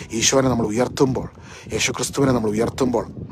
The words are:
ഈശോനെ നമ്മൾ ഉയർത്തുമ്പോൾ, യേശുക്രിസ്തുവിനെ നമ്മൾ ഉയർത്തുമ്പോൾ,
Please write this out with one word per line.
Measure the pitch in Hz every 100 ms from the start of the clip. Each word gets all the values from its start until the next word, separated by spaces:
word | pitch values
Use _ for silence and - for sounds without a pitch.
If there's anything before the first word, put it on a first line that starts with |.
| -
ഈശോനെ | 110 - 135 131
നമ്മൾ | 117 110
ഉയർത്തുമ്പോൾ, | 110 123 - 131 113 - - - - -
യേശുക്രിസ്തുവിനെ | 110 - 127 123 - 135
നമ്മൾ | 123 107
ഉയർത്തുമ്പോൾ, | 107 113 - 127 113 95 - -